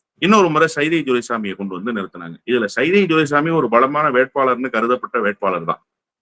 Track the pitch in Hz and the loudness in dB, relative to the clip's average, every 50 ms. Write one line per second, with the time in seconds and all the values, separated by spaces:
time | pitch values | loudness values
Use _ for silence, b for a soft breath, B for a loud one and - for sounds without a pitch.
0 | _ _ _ _ - 185 220 214 196 170 156 151 160 156 - 151 147 156 165 165 | _ _ _ _ 0 4 4 4 4 4 2 2 2 0 0 -2 -2 0 0 -2
1 | 147 127 127 120 120 - 120 113 107 98 95 92 98 98 92 87 95 120 117 107 | 0 0 0 0 0 -2 -6 -6 -4 -6 -8 -8 -8 -8 -8 -8 -8 -6 -6 -6
2 | 95 - - 87 87 85 82 - _ - 120 123 113 101 - - 131 160 180 208 | -8 -8 -12 -14 -16 -16 -16 -14 _ -2 0 0 0 -2 -2 -2 0 2 2 2
3 | 196 170 160 160 156 139 143 147 147 165 165 160 135 117 110 117 127 135 147 147 | 2 2 2 0 0 2 2 0 2 2 0 0 0 2 4 4 4 4 2 0
4 | 151 151 127 123 131 131 - 143 135 127 123 117 127 131 117 110 110 117 123 123 | 0 2 2 2 0 2 0 0 0 0 0 0 -2 -2 -2 -2 0 0 0 -2
5 | - - - 123 107 101 101 - - 98 92 87 82 82 80 - _ _ _ _ | -2 -4 -4 -2 -2 -2 -2 -2 -2 -2 -2 -2 -4 -6 -6 -8 _ _ _ _
6 | _ _ _ _ | _ _ _ _